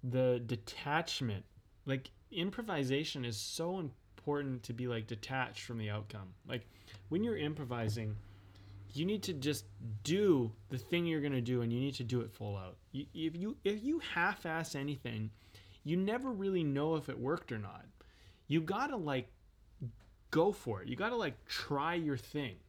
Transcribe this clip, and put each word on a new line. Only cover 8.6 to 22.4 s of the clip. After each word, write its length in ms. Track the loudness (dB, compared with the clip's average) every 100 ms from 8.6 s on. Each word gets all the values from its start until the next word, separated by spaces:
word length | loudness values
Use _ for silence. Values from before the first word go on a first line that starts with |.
| -18 -16 -10
you 120 | -2 0
need 180 | 0
to 100 | 0
just 320 | -2 0 -2 -6 -10 -8 -4
do 480 | 2 6 8 8 6 -2 -6
the 80 | -6
thing 280 | 0 2 2
you're 160 | 2
gonna 200 | 2 2
do, 200 | 4 2
and 100 | 4
you 80 | 2
need 160 | 0 -2
to 80 |
do 180 | 0 0
it 100 | 0
full 260 | -6 -4 -4
out. 200 | -6 -12 -10
You, 140 | -8 -8
if 220 | -2 -2 -2
you, 220 | -4 0
if 200 | 0 0
you 160 | 0 0
half-ass 760 | 0 2 2 2 -2 -2 -2 -2
anything, 560 | -2 -2 -4 -2 -4 -6 -20 -20 -20 -12
you 140 | 0 2
never 340 | 2 0 0
really 320 | 0 2 4
know 320 | 4 4 2 2
if 140 | -2
it 80 | -4
worked 340 | 0 0 0
or 60 | -6
not. 280 | -6 -10 -16 -20 -20 -20 -20 -20 2
You 140 | 2
gotta, 360 | 4 0 0 0
like, 320 | 0 0 -2 -14 -20 -20 -20 -10 -10 -10 -20 -20 0
go 220 | 4 4
for 300 | 2 -4 -4
it. 60 | -4
You 80 | -2
gotta, 200 | 0 0
like, 300 | -2 -4 -8
try 500 | -6 0 2 2 2
your 220 | 2 0
thing 380 | -2 -4